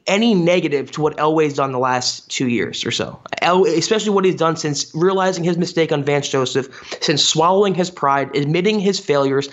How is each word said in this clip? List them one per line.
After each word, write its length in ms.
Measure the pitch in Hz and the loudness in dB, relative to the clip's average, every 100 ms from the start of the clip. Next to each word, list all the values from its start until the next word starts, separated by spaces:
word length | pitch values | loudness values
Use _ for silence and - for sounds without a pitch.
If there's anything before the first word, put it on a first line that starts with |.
| - | -2
any 280 | 202 233 190 | 0 2 4
negative 560 | 170 180 156 143 131 | 4 2 0 -2 -4
to 100 | - | -2
what 140 | 151 151 | -2 0
Elway's 360 | 151 160 151 | 0 2 0
done 180 | 135 135 | 0 -2
the 80 | 127 | -2
last 500 | 127 127 - - - | 0 0 -2 -6 -8
two 200 | - 127 | -4 -2
years 360 | 113 82 - - | 0 -2 -4 -4
or 60 | |
so, 280 | - 60 - - - | -4 -6 -10 -12 -4
El-, 240 | 170 185 165 | 2 4 4
especially 440 | 165 - 220 208 | 2 0 0 0
what 160 | 196 190 | 2 2
he's 100 | 143 | 2
done 220 | 160 160 | 0 0
since 360 | 151 143 - | -4 -4 -6
realizing 500 | 156 185 190 185 185 | -2 0 2 0 0
his 140 | 170 175 | -2 -2
mistake 360 | 170 165 156 | -2 0 0
on 100 | 147 | 0
Vance 240 | 139 143 139 | 0 0 0
Joseph, 400 | 135 127 139 131 - - - | -2 0 -2 -4 -10 -14 -6
since 220 | - 139 | -2 0
swallowing 500 | - 156 170 190 202 | 0 2 4 4 2
his 160 | 170 180 | 0 -2
pride, 460 | - 143 139 135 143 | -2 0 2 0 -2
admitting 440 | 143 175 208 214 | 0 0 2 2
his 200 | 196 190 | 0 0
failures, 480 | - 143 139 135 139 | 0 2 2 0 -2